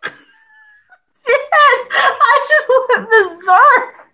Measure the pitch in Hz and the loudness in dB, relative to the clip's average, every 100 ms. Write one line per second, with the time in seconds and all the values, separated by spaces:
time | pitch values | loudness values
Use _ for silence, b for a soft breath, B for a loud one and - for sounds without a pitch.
0 | - - _ 880 906 855 855 880 _ _ | -18 -18 _ _ _ _ _ _ _ _
1 | _ _ - 480 - 622 587 508 - - | _ _ -4 -4 -2 0 2 0 -4 -4
2 | 523 - 554 539 554 605 605 523 523 480 | -4 0 -2 -2 -2 -2 0 -2 0 -4
3 | 440 453 370 339 359 370 539 494 - - | 0 0 0 -6 0 4 4 2 -2 -16
4 | - | -20